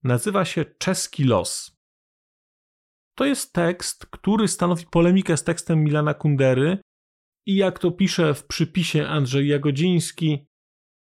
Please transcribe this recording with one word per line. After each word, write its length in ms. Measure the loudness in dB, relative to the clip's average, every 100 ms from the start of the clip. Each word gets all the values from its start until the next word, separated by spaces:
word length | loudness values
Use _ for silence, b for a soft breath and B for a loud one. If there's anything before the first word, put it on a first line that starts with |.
Nazywa 420 | 0 -2 0 -2 -2
się 200 | -4 -6
Czeski 580 | _ -4 -4 -6 0
los. 540 | 2 2 0 -8 -14 _ _ _ _ _ _ _ _ _ _ _ _ _ _ -4
To 100 | -2
jest 280 | -2 -4
tekst, 520 | -2 0 -2 -8 -10 -16
który 420 | -6 -2 0 0
stanowi 380 | 0 -2 -2 -2
polemikę 460 | 2 4 4 2 -2
z 60 |
tekstem 400 | -2 -6 -2 0
Milana 300 | 2 0 0
Kundery 640 | 0 0 2 4 4 2 -2 _ _ _ _ _ _ -2
i 100 | 0
jak 240 | 0 0
to 120 | -4
pisze 420 | 0 0 2 0
w 120 | 0 -6
przypisie 600 | -4 -2 -2 -2 -2 -2
Andrzej 400 | -2 0 0 0
Jagodziński, 1000 | 0 0 0 2 2 -2 -4 -2 -2 _ _ _ _ _ _ _